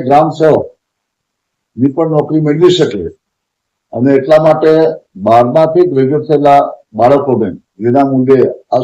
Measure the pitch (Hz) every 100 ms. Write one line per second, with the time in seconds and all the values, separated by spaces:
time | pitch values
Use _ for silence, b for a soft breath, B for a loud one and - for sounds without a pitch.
0 | 127 143 160 151 156 139 - _ _ _
1 | _ _ _ _ _ _ _ - 135 135
2 | 165 151 - 156 151 156 175 - 147 101
3 | 82 - _ _ _ _ _ _ _ 113
4 | 135 135 - 156 156 151 160 160 160 -
5 | _ 95 104 117 123 151 160 175 180 135
6 | 131 151 - 147 143 143 - - _ 107
7 | 120 143 - 110 104 - _ - 117 135
8 | 139 131 127 131 113 - _ 123